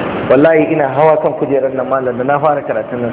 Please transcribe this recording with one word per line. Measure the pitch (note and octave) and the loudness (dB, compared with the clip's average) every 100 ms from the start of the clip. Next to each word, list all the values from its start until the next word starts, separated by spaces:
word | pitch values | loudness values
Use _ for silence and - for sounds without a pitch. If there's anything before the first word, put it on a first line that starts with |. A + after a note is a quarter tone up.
| - - - | -6 -4 2
Wallahi | C3 D#3+ D#3+ D3+ | 4 4 4 2
ina | D#3 C#3 | 0 -2
hawa | C3 D#3 D3+ | 2 2 4
kan | D#3 | 0
kujerar | - C#3 C3+ C3 | -2 -2 0 -2
nan | C3 B2+ | -4 -2
malam | C3+ B2+ A#2+ | -2 -2 -4
da | |
na | B2+ C#3+ | -2 0
fara | D3+ C#3+ | 2 0
karatun | C3 A2+ G#2+ B2 | -2 -6 -6 -6
nan | A#2 | -6